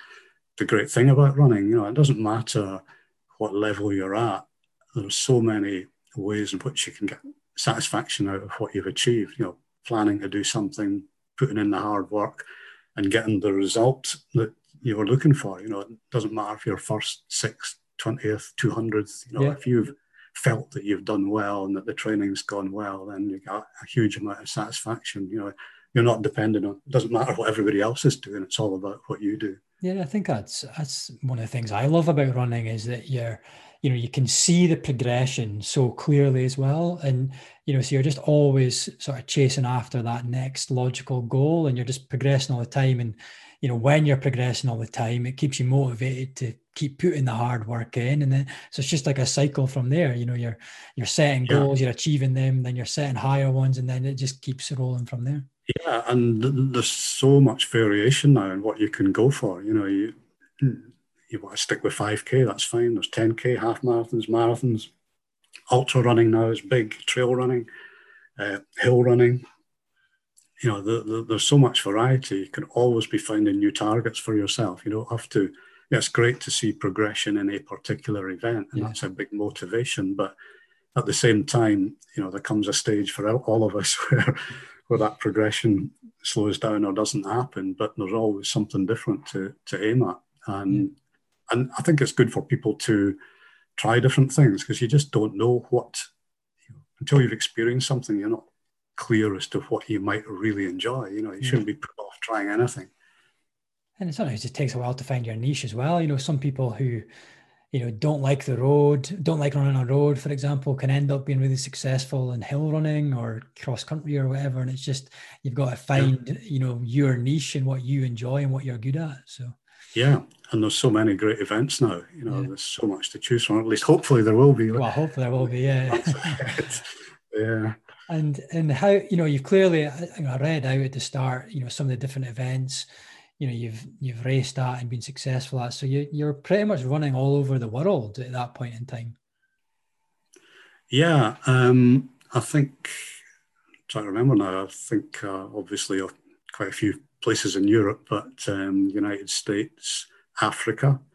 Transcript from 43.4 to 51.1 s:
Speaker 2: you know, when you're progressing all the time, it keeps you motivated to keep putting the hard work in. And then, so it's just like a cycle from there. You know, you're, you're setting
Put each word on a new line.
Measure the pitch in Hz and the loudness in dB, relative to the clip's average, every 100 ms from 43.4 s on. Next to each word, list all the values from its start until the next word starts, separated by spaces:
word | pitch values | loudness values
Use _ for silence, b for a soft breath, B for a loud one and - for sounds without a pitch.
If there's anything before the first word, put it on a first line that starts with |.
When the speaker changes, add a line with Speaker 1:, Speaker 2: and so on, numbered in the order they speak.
| B B | B B
Speaker 2:
you | 135 | -2
know, | 120 | 2
when | 135 156 147 | 4 4 4
you're | 135 | 4
progressing | 139 127 123 120 127 | 2 0 0 0 -2
all | 113 | -4
the | 113 | -6
time, | - 117 120 123 | -4 -2 -2 -4
it | 131 | -2
keeps | 143 - | -2 0
you | 127 | 2
motivated | 135 131 113 131 127 131 - | 2 2 -2 -4 -4 -8 -8
to | 120 - _ | -8 -8 _
keep | - 143 139 | -6 -6 0
putting | 180 151 127 | 0 2 0
the | |
hard | 113 120 120 107 | 0 -2 -2 -4
work | 117 113 123 | -6 -4 -4
in. | 120 147 | 0 2
And | 139 | 2
then, | 135 135 B B | 2 0 B B
so | - | -6
it's | 135 | -2
just | 160 156 | 0 0
like | 135 | 0
a | 127 | 0
cycle | - 143 139 131 | 2 2 2 -2
from | 135 123 | 0 0
there. | 151 151 120 | 2 2 0
You | 120 | -4
know, | |
you're, | 120 120 113 B B B - | -4 -6 -8 B B B -6
you're | |
setting | 120 | -2